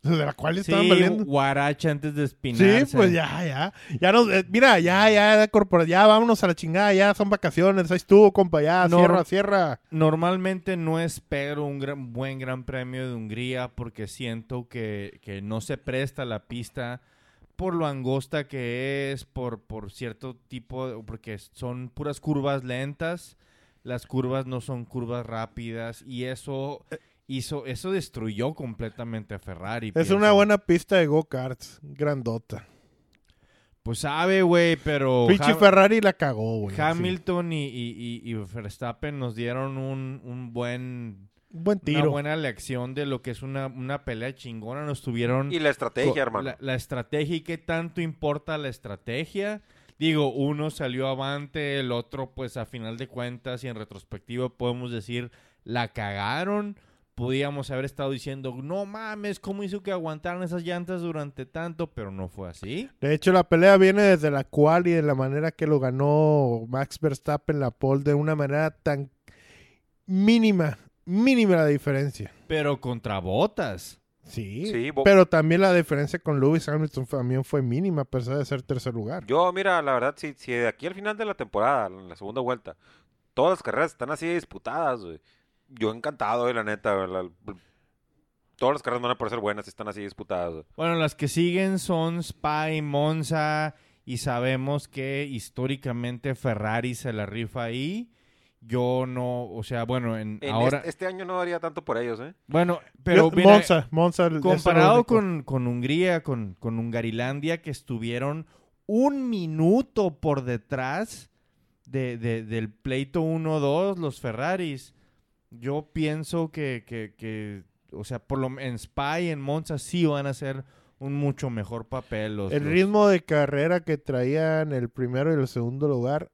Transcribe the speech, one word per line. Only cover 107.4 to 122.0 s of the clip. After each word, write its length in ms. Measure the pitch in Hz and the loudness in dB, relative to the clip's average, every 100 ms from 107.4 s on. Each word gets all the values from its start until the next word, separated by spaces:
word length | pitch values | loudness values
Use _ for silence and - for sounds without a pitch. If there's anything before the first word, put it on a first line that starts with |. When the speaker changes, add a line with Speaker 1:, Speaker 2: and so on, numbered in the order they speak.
| 156 165 | -4 -6
Speaker 2:
que 80 | 165 | -6
estuvieron 760 | 131 - 117 113 120 135 160 151 _ _ _ - | -12 -8 -8 -6 -6 -6 -8 -12 _ _ _ -2
un 420 | 214 277 277 254 | 2 2 0 -4
minuto 920 | 214 165 156 165 226 - - 190 143 | -4 -4 2 4 4 2 -2 -2 -2
por 240 | 156 139 | -2 -2
detrás 840 | 127 117 _ 131 127 160 220 - - _ _ _ _ _ _ | -2 -6 _ -6 -6 -6 -8 -12 -20 _ _ _ _ _ _
de, 320 | 131 127 117 | -6 -4 -4
de, 260 | 117 113 | -4 -4
del 260 | 110 113 110 | -4 -6 -6
pleito 500 | _ 135 131 139 175 | _ -6 -4 -2 -2
uno 380 | 160 160 160 156 | -2 -2 -2 0
dos, 400 | 143 156 196 185 | 0 0 -2 -2
los 200 | 156 - | -6 -6
Ferraris, 720 | 123 110 151 185 170 135 - _ _ _ _ _ _ | -8 -6 -4 -4 -6 -8 -14 _ _ _ _ _ _
yo 380 | 117 123 147 147 | -10 -6 -6 -6
pienso 580 | 160 151 156 156 170 160 | -4 -2 -4 -4 -4 -4
que, 320 | 156 143 123 _ | -6 -8 -8 _
que, 280 | 117 107 _ | -12 -12 _
que, 480 | 110 110 107 101 85 _ _ 76 | -10 -10 -10 -14 -18 _ _ -16
o 80 | |
sea, 160 | 107 120 | -10 -12
por 200 | _ 135 | _ -4
lo, 200 | 131 135 | -4 -6
en 140 | 135 117 | -10 -10
Spa 460 | - - 143 165 | -10 -6 -4 -4
y 80 | 175 | -4
en 100 | 151 | -6
Monza 380 | 139 151 156 147 | -4 -6 -6 -10
sí 280 | - 175 160 | -4 2 2
van 180 | 143 139 | 2 -4
a 60 | |
hacer 340 | 135 139 135 - _ _ _ | -6 -8 -10 -12 _ _ _
un 140 | 139 | -8
mucho 360 | 143 143 135 135 | -2 -2 -2 -6
mejor 360 | 117 98 117 113 | -6 -8 -10 -10
papel 480 | 131 | -12